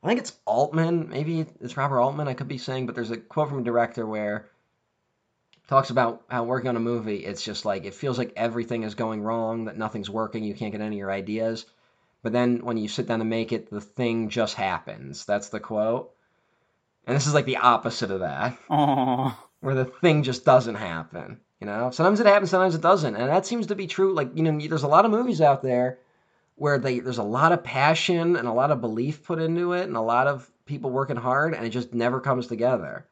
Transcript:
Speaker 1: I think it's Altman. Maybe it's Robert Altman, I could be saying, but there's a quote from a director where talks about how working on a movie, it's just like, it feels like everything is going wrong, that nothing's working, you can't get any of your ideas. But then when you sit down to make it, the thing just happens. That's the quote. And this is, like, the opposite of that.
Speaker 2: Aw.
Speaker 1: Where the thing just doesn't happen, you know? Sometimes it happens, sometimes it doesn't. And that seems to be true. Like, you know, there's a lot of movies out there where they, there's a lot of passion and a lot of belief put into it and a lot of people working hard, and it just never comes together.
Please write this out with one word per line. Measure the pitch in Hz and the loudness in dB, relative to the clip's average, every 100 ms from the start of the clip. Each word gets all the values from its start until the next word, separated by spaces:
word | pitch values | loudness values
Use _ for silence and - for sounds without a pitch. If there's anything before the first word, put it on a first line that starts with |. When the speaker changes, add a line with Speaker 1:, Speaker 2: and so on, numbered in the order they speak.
Speaker 1:
I | 160 | 0
think | 240 | -2
it's | - - - | -2 -12 -2
Altman. | 110 143 156 165 170 156 | 0 2 2 0 0 -2
Maybe | 120 151 165 160 - | -6 -4 -2 -4 -8
it's | 120 131 | -12 -4
Robert | 139 135 | 0 2
Altman, | 123 147 147 | 2 0 -4
I | |
could | 123 127 | -4 -6
be | 131 | -8
saying, | - 131 127 | -6 -4 -4
but | |
there's | 120 113 | -4 -6
a | 113 | -6
quote | - - 147 | -6 -2 -2
from | 139 | -2
a | |
director | 120 117 117 117 110 | 0 2 0 -2 -6
where | 110 104 104 - _ _ _ _ _ _ _ _ _ _ _ _ | -4 -4 -4 -8 _ _ _ _ _ _ _ _ _ _ _ _
talks | 135 135 | 2 4
about | 123 123 117 _ | 2 2 0 _
how | 123 | -4
working | 117 127 120 | -2 -2 0
on | 120 | -2
a | |
movie, | 117 120 107 101 | 0 -2 -2 -6
it's | - 101 | -6 -8
just | - 101 | -8 -6
like, | 110 95 | -4 -4
it | 98 | -4
feels | - 139 123 | -6 -4 -2
like | 120 | -4
everything | - 117 113 113 117 | -2 -4 -2 -4 -4
is | 110 101 | -4 -4
going | 113 107 | -4 -4
wrong, | 104 117 113 113 110 | -2 -2 -2 -4 -6
that | 104 | -6
nothing's | 110 113 92 | -6 -6 -8
working, | 104 110 110 | -4 -4 -4
you | 107 | -6
can't | - 107 | -6 -6
get | 104 | -6
any | 107 104 | -6 -6
of | |
your | 98 | -4
ideas. | 98 95 107 113 113 - _ _ _ _ _ | -4 -4 -2 -2 -4 -10 _ _ _ _ _
But | 113 | -2
then | 117 123 120 | 0 2 0
when | 117 113 | -2 -4
you | 104 | -4
sit | - 110 | -4 -2
down | 113 | -2
to | |
make | 110 113 113 | -2 -2 -2
it, | 113 - | -4 -6
the | 104 | -12
thing | 101 - 120 113 110 | -12 -4 -2 0 -2
just | 113 110 | -2 -2
happens. | - 98 87 - 53 67 71 - | 0 -2 -2 -6 -14 -14 -16 -2
That's | 104 104 | -2 -2
the | 107 | -10
quote. | - 110 110 120 - _ _ _ _ _ _ _ _ _ - | -6 -2 0 0 -4 _ _ _ _ _ _ _ _ _ -2
And | 135 | 0
this | 139 | 4
is, | |
like, | 147 131 | 2 2
the | 127 | 4
opposite | 123 117 117 110 107 | 6 6 2 -4 -4
of | 98 | -2
that. | 90 69 113 123 - | -4 -2 -4 -4 -2
Speaker 2:
Aw. | 151 143 139 131 127 131 113 - _ | 2 4 2 2 0 -2 -4 -16 _
Speaker 1:
Where | 139 | -2
the | 135 127 | 0 0
thing | - 175 151 | 2 4 4
just | 127 123 | 2 0
doesn't | - 143 - | 4 4 4
happen, | - 104 82 80 90 57 - _ _ | -6 -6 -6 -8 -12 -14 -16 _ _
you | 104 | -8
know? | 104 123 | -4 -4
Sometimes | 123 170 208 | 2 2 6
it | 226 | 6
happens, | 202 190 | 6 4
sometimes | 185 185 | 2 2
it | 160 | 2
doesn't. | 165 190 151 104 | 4 4 2 -2
And | 123 | 2
that | 165 - | 2 2
seems | 240 196 | -4 -2
to | |
be | 196 190 | -4 -6
true. | - 190 | 2 2
Like, | 180 131 | 2 -2
you | 156 | 0
know, | 160 151 151 | 0 2 -2
there's | 160 | -2
a | 139 | 4
lot | 156 | 6
of | 220 | 6
movies | 214 247 180 | 4 0 4
out | 156 135 | 4 4
there | 131 123 127 127 _ _ _ _ _ _ | 2 2 2 -2 _ _ _ _ _ _
where | 147 139 | 0 2
they, | 120 123 | 0 -2
there's | 123 117 | -2 -4
a | |
lot | 104 120 160 | -2 2 4
of | 175 | 4
passion | - 131 143 160 - 175 165 175 | 0 2 4 4 2 2 2 2
and | 120 | 2
a | |
lot | 117 139 | 2 2
of | 143 | 2
belief | 113 110 131 151 | -2 -2 -4 -4
put | - 165 | -6 -2
into | 160 170 175 | 0 0 0
it | 175 | -2
and | 185 117 | -2 -2
a | |
lot | 113 117 135 | 0 2 2
of | 139 131 _ _ | 0 -8 _ _
people | 143 127 | -6 -4
working | 127 135 127 | -2 -2 -2
hard, | 123 131 156 | 0 2 2
and | 160 | 0
it | 113 | -4
just | 117 123 | -4 -4
never | 120 117 127 | 0 0 0
comes | 135 127 120 | 0 -2 -2
together. | 113 117 127 78 50 - | 0 0 0 -2 -10 -16